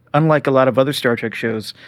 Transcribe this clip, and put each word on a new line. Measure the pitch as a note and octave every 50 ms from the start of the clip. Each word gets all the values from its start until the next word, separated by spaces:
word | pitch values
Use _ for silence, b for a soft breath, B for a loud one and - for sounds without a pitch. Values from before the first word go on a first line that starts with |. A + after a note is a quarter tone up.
| _ _
unlike | - D3 D#3+ D#3+ D#3 C#3+ -
a | C#3+
lot | C3+ C3 C3 C3
of | A2 C3
other | C3 C#3+
Star | C#3 - - B2 A#2
Trek | A2+ A#2+ A2+ -
shows, | - - A2+ A2 A2 G#2 - - B B